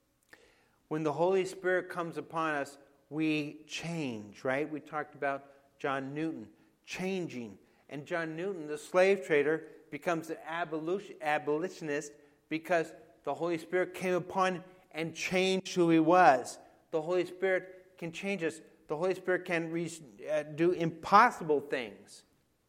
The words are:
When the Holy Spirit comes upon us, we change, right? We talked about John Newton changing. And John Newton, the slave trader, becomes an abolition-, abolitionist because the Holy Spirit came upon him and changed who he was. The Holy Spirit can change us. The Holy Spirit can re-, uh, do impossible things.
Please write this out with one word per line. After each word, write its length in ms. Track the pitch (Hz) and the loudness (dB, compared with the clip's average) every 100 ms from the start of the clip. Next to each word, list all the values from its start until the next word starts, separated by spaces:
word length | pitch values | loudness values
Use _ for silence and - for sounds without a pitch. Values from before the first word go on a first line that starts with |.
| _ _ _ - _ _ _ _ - | _ _ _ -20 _ _ _ _ -8
When 160 | 156 | -2
the 100 | 156 | -2
Holy 300 | 143 175 190 185 | 2 2 2 0
Spirit 440 | - 180 180 180 | -4 0 0 -2
comes 280 | 175 170 151 | -6 -6 -8
upon 380 | - 160 160 147 | -6 -4 -2 -2
us, 220 | 139 - - _ - | -4 -10 -20 _ -10
we 540 | 151 156 151 147 - - | -2 0 0 -2 -10 -12
change, 760 | - 165 165 135 107 104 - | -10 -6 -4 -4 -6 -10 -6
right? 260 | 131 135 151 | -2 -2 -2
We 100 | 151 | -8
talked 360 | 147 151 147 135 | -8 -8 -8 -4
about 300 | 143 139 - - _ _ | -4 -4 -8 -20 _ _
John 340 | 143 135 135 | -4 -2 -4
Newton 360 | 147 160 131 101 - _ _ - | -6 -6 -6 -12 -20 _ _ -14
changing. 720 | - 185 190 156 123 110 98 _ _ - | -8 -4 -4 -6 -8 -12 -14 _ _ -16
And 160 | 143 139 | -14 -6
John 300 | 170 160 160 | -6 -4 -6
Newton, 320 | 196 175 151 | -6 -8 -8
the 100 | 151 | -10
slave 480 | - 185 190 196 175 | 0 4 6 4 4
trader, 420 | 147 143 156 - - - | 4 4 0 -4 -20 -14
becomes 400 | 147 185 165 160 | -6 -2 -2 -4
an 80 | - 156 | -10 -8
abolition-, 680 | 165 175 156 160 190 - - | -6 -4 -4 -4 -4 -6 -6
abolitionist 920 | 151 151 139 151 180 - 156 147 156 - - _ - | -2 0 0 -2 -2 -6 -4 -4 -6 -14 -20 _ -8
because 440 | 156 170 170 160 - - _ | -6 0 0 0 -8 -20 _
the 100 | 143 | -8
Holy 240 | 147 170 160 | -4 -4 -4
Spirit 360 | - 180 180 | -2 0 0
came 200 | - 185 | -2 -2
upon 420 | 180 180 196 185 170 | 0 0 0 0 0
him 80 | - - - | -8 -20 -14
and 220 | 156 165 | -8 -8
changed 640 | 165 - 185 190 190 - 180 | -6 -2 2 2 0 0 2
who 140 | 170 | 6
he 100 | 165 | 6
was. 580 | 156 180 165 127 120 - - _ _ | 8 8 10 8 2 -12 -20 _ _
The 100 | 160 | -4
Holy 240 | 160 180 165 | 0 -2 -2
Spirit 720 | - 190 185 185 - - - | -2 0 0 -2 -16 -20 -12
can 140 | 165 | -12
change 320 | - 196 202 | -6 -6 -2
us. 180 | 165 165 - _ - | -4 -4 -14 _ -8
The 80 | 151 | -2
Holy 200 | 185 185 | -2 0
Spirit 300 | 185 180 180 | 0 -2 0
can 260 | 165 165 | -2 -2
re-, 200 | 170 160 - 135 101 139 | -4 -4 -8 -16 -12 -4
uh, 140 | 151 | -2
do 280 | 151 151 175 | -2 2 2
impossible 920 | 165 165 - - 202 240 - 165 139 | 4 0 -2 6 8 8 4 0 0
things. 600 | - 143 110 98 - - _ _ _ _ | 0 -4 -4 -10 -20 -20 _ _ _ _